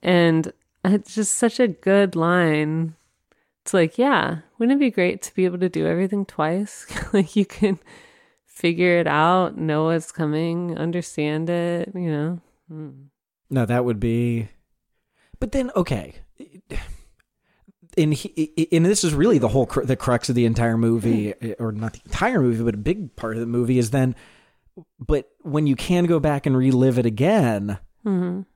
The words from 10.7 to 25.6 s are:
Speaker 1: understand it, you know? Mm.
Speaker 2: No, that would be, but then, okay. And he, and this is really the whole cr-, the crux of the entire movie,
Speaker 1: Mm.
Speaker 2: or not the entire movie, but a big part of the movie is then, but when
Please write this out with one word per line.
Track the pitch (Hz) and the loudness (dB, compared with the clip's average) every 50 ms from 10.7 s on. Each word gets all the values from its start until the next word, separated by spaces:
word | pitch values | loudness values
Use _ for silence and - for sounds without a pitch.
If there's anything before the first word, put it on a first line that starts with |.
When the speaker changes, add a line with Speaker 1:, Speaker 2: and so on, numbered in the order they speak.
| 165 - | -6 -4
Speaker 1:
understand | 156 165 170 175 165 - - - 151 151 151 156 165 165 | -4 -4 -4 -4 -6 -6 -6 -4 -4 -2 -2 -4 -2 -2
it, | 175 175 170 175 170 170 175 196 196 | -2 -2 -2 -2 -4 -4 -6 -8 -8
you | 185 180 170 156 | -6 -4 -4 -2
know? | 147 147 160 175 170 _ _ _ _ _ _ 160 | -2 -2 -4 -6 -8 _ _ _ _ _ _ -16
Mm. | 156 156 147 135 135 139 139 _ _ _ _ _ _ _ _ | -14 -14 -14 -16 -20 -20 -20 _ _ _ _ _ _ _ _
Speaker 2:
No, | 135 131 120 | -2 -2 0
that | 101 120 123 123 | 0 0 0 0
would | 123 117 104 | 0 -2 -2
be, | 98 117 113 117 120 120 117 117 110 104 - _ _ _ _ _ _ _ _ _ _ _ _ _ _ _ _ - | -2 -2 0 0 0 -2 -2 -4 -6 -8 -12 _ _ _ _ _ _ _ _ _ _ _ _ _ _ _ _ -8
but | - 226 | -8 -4
then, | - 269 262 247 - | -2 -2 -4 -2 -2
okay. | - 175 - 143 104 78 65 - - - _ _ _ - - _ 185 _ _ - - - - - - - _ _ _ _ _ _ _ _ _ _ _ _ _ _ _ _ 170 - | -2 0 0 -2 -6 -6 -10 -18 -20 -20 _ _ _ -20 -20 _ -20 _ _ -8 -8 -8 -8 -16 -18 -18 _ _ _ _ _ _ _ _ _ _ _ _ _ _ _ _ _ 0
And | - 160 151 151 | 0 2 2 0
he, | 147 - - - - 156 156 - - 160 - | -2 -4 -10 -4 -4 -6 -4 -2 -4 -2 2
and | - 165 165 | 2 2 4
this | 180 208 202 - | 4 2 2 0
is | 170 151 | 0 2
really | 139 156 220 233 147 | 2 4 4 4 4
the | 120 117 | 2 2
whole | 104 135 127 | 2 2 0
cr-, | - - - - | 0 -2 -4 -2
the | 117 131 | -2 -2
crux | - - - 123 117 - - | -2 0 0 0 0 0 -2
of | 127 | 0
the | 120 120 | 2 2
entire | 117 113 117 117 117 113 113 | 2 2 0 0 0 0 2
movie, | 117 117 117 117 104 117 113 110 104 104 98 _ | 2 2 0 0 0 0 0 0 0 -2 -6 _
Speaker 1:
Mm. | - 113 104 - | -10 -10 -8 -6
Speaker 2:
or | 117 113 107 | -8 -8 -6
not | 104 110 113 - | -6 -8 -8 -10
the | - _ | -12 _
entire | - - - 185 233 254 208 | -8 -4 -2 -2 0 2 2
movie, | 135 123 117 113 117 | 2 2 0 0 0
but | 117 107 | -2 -2
a | 104 | -2
big | 104 135 185 214 196 123 _ | -2 -2 -2 -4 -4 -12 _
part | - - 110 110 | -10 -8 -8 -6
of | 113 | -6
the | 117 | -6
movie | 117 117 120 123 117 127 127 | -4 -2 -2 0 2 2 2
is | 120 107 | 2 2
then, | 113 139 131 131 120 - - - _ _ _ _ _ _ _ _ _ - 165 _ _ _ | 2 0 0 0 -2 -4 -12 -20 _ _ _ _ _ _ _ _ _ -20 -20 _ _ _
but | 131 - 156 143 - _ _ _ | -4 0 0 0 0 _ _ _
when | _ 160 139 151 | _ -4 -2 0